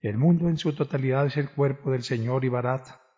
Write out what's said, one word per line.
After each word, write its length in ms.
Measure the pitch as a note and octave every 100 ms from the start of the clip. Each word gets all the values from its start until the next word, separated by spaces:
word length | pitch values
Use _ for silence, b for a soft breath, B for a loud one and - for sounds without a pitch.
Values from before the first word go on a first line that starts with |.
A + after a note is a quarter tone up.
El 140 | A2 G#2
mundo 320 | D3+ E3+ E3+
en 80 | D#3
su 160 | -
totalidad 500 | D3 C#3 C#3+ C3 C3
es 140 | C#3+ D3
el 100 | C#3
cuerpo 420 | - C#3 C3+ C#3
del 120 | C3
Señor 420 | A#2+ B2 A2+ C3
y 60 | C3
Bharat 360 | B2 B2 C3 - - _